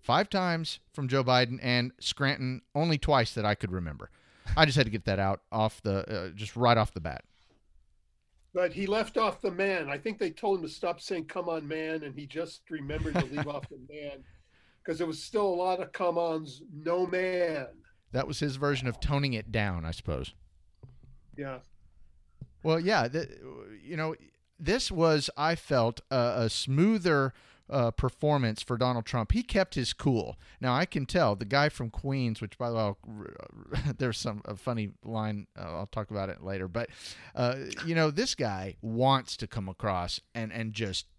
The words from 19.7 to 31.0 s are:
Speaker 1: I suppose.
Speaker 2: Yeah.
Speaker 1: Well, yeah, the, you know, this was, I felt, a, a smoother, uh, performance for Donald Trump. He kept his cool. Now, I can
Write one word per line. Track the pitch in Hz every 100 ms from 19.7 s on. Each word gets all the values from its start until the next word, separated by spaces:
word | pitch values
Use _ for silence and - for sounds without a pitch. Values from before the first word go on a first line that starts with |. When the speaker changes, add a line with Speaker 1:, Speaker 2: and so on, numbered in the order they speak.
| 87
Speaker 1:
I | 80
suppose. | 85 - 69 67 - - _ - _ - - - - - -
Speaker 2:
Yeah. | 139 127 - - - - - - _ _ - -
Speaker 1:
Well, | 151 160
yeah, | 175 202 120
the, | 151 - - 131 131 101 107
you | 92
know, | 160 160 - - _ _ _
this | 151 196 -
was, | 185 165 151 - -
I | 156
felt, | 170 - 135 113 - -
a, | 135 120 117
a | 113
smoother, | - - 135 196 220 175 147 135 - - - -
uh, | 139 117
performance | - 127 - 147 147 117 113
for | -
Donald | 120 127 120
Trump. | - 123 107
He | 220
kept | - 202 185
his | 143 120
cool. | - 143 120 64 - - -
Now, | 131
I | 127
can | 185 165